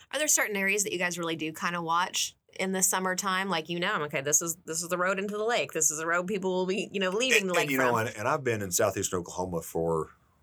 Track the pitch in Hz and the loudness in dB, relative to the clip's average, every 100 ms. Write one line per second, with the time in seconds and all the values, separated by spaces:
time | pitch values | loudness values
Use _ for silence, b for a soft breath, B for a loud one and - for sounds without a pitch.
0 | B 277 302 294 226 196 196 202 190 175 | B -2 2 2 2 0 2 0 0 -2
1 | 180 175 165 165 156 160 185 175 165 170 | -2 -2 -2 -2 -4 -4 -2 -2 0 2
2 | 185 - - - _ - 190 190 185 185 | 2 -2 -4 -6 _ -4 -2 2 2 2
3 | 185 185 196 185 196 165 160 170 185 202 | 0 0 0 0 0 -2 -2 -2 0 0
4 | 147 151 139 156 170 160 - 160 170 180 | -2 -2 2 2 0 -6 -6 -6 -2 0
5 | 180 190 202 208 214 226 139 165 156 151 | 0 0 -2 -2 0 0 -2 0 0 0
6 | 165 170 180 208 185 185 185 202 - 196 | 0 0 0 -2 0 0 0 -2 -4 -2
7 | 185 196 262 156 185 175 151 - 127 117 | 0 0 4 4 4 2 2 2 4 4
8 | 110 107 117 151 127 113 95 87 107 101 | 0 -2 -2 0 0 0 0 2 2 2
9 | 92 92 85 - 92 85 - 85 82 80 | -2 -4 -4 -6 -4 -4 -4 -2 0 0
10 | 76 - _ _ | -2 -8 _ _